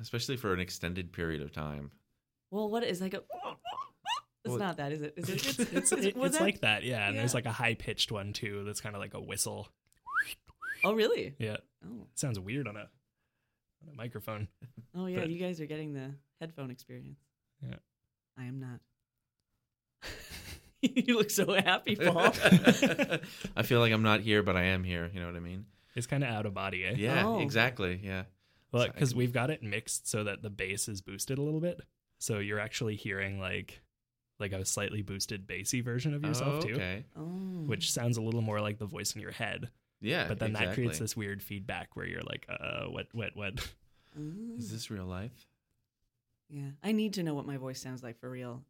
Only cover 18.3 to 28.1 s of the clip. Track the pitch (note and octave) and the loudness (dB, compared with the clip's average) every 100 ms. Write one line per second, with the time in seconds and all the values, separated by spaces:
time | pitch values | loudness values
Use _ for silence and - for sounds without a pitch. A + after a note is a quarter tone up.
18.3 | - B2 C3+ B2+ A#2+ _ _ _ _ _ | -12 -8 -8 -8 -12 _ _ _ _ _
19.3 | _ _ _ _ _ _ _ - - - | _ _ _ _ _ _ _ -14 -12 -12
20.3 | - - - - - B3+ - A#3 A#3 G#3 | -14 -12 -16 -16 0 2 4 4 6 4
21.3 | - E3+ G3 F3 F#3 - G#3 F3 F3 F#3 | 4 4 4 4 4 2 4 6 8 6
22.3 | - - F3+ - - C#4 E3+ C#4 D#3 - | 8 10 12 12 8 8 4 2 0 -2
23.3 | - - - A2+ B2 A#2 A2 A2 G#2 A2 | -10 -6 0 6 8 8 8 6 6 6
24.3 | G#2+ G2 F#2 F2+ F#2 F#2 F2 E2+ G2 F2 | 6 6 6 4 4 2 0 -2 -4 -6
25.3 | F2 F2 F#2 A2 _ _ - A#2+ C#3 C3+ | -6 -6 -8 -10 _ _ -8 -2 0 0
26.3 | A2 G#2+ G2 F#2+ F#2 F#2 G2+ G#2+ C3+ G#3+ | 0 -2 -2 -2 0 0 2 4 4 4
27.3 | A3+ - A2+ B2 A#2+ F#2 F2+ G2+ | 2 2 4 4 2 0 0 -4